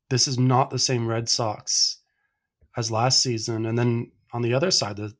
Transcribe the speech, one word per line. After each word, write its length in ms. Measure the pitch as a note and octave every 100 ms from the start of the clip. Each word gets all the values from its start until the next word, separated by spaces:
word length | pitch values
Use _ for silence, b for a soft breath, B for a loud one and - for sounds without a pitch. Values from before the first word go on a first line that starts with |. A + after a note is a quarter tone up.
| _
this 180 | B2 C#3+
is 100 | B2
not 340 | B2+ B2+ C3+
the 80 | B2+
same 280 | - B2 A2+
Red 220 | A2+ A2+
Sox 680 | - A2+ G#2 - - - - _ _ _ _ _ _ _ -
as 160 | A2
last 320 | A2 B2+ -
season. 420 | C3 A2+ A2+ A2+ A2+
And 140 | A#2
then 320 | A#2+ A#2 A#2+ _ _
on 80 | A#2+
the 120 | A#2
other 180 | B2+ F3+
side, 260 | - G#2 G2+
the 180 | G#2 -